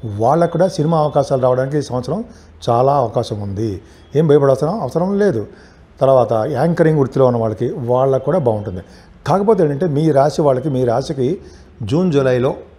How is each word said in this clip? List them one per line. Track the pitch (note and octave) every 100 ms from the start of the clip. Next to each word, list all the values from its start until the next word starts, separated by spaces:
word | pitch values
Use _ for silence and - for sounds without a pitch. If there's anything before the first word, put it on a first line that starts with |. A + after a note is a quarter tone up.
| A2+
వాళ్ళకు | G2+ A2+ D#3 E3+
కూడా | E3 F#3
సినిమా | - D3+ E3
అవకాశాలు | D3+ C#3+ C#3 C#3
రావడానికి | B2+ B2+ C3+ D3
ఈ |
సంవత్సరం | C3+ B2 B2 F3 A#3 - - - -
చాలా | A#2+ C3+
అవకాశం | C#3+ A#2+ B2+ A2+ G#2+
ఉంది. | G2+ G2 A2+ F#2+ - - - C#3
ఏం | D#3+
భయపడాల్సిన | C#3+ C#3 C3+ D3+
అవసరం | G#3+ C#3 E3 F#3 G3+
లేదు. | G3+ A#2+ G2+ - - - - -
తర్వాత | C3 C3+ A2+
యాంకరింగ్ | A2+ A2 C3 D#3+ E3+ D#3+ D#3
వృత్తిలో | C3 C3+ C3
ఉన్న | A#2+
వాళ్ళకి, | A2 G#2+ A#2+
వాళ్ళకు | F#3+ A#2+ B2 C3+ C3+ C3
కూడా | F3
బాగుంటుంది. | B2+ G#2+ G#2 F2+ - - - - -
కాకపోతే | F3+ G3+ G#3+
ఏంటంటే | D#3 C#3 F3+
మీ | C#3 D#3+
రాశి | C#3 C#3+ D3+
వాళ్ళకి, | D3+ B2+ D3
మీ | C3 B2+
రాశికి | A#2 C3+ C#3 B2+ G3 - - - -
జూన్ | G#2+ C#3+ F#3
జూలైలో | C#3+ C3 B2+ C3 E3+ -